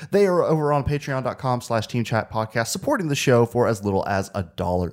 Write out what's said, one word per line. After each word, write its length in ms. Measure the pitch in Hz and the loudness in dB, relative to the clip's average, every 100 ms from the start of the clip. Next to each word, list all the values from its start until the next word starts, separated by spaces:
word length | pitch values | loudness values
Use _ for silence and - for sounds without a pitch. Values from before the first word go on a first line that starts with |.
| 151 | -2
they 140 | 202 196 | 2 4
are 160 | 175 | 4
over 260 | 120 160 147 | 2 2 2
on 120 | 147 | 2
patreon 400 | 135 147 147 131 | 0 -4 -4 -4
dot 140 | 123 95 | -4 -4
com 240 | 131 123 | -2 -2
slash 240 | - 113 - | 0 -2 -2
team 180 | 120 | -4
chat 260 | 110 110 - | 0 -2 -2
podcast, 380 | 113 113 117 113 | -4 -4 -4 -4
supporting 400 | - - 277 160 | -4 -2 -2 0
the 80 | 139 | 0
show 300 | - 120 117 | 4 4 4
for 200 | 120 107 | 2 0
as 160 | 107 | 0
little 240 | 101 95 - | 0 0 0
as 240 | 98 92 | -2 -2
a 80 | 98 | -6
dollar 500 | 85 - 90 90 87 | -8 -4 -2 0 -2